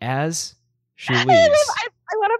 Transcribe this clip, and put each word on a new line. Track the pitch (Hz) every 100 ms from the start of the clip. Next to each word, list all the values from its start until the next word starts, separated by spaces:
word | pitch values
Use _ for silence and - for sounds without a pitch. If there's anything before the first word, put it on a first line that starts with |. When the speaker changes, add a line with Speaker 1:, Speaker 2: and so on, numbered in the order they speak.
Speaker 1:
as | 117 135 156 165 - - _ _ _
she | _ -
Speaker 2:
<laughs> |
I | 127
Speaker 1:
leaves | - 659 659
Speaker 2:
love, | 587 571 -
I, | - _ -
I | 427
wanna | 403 453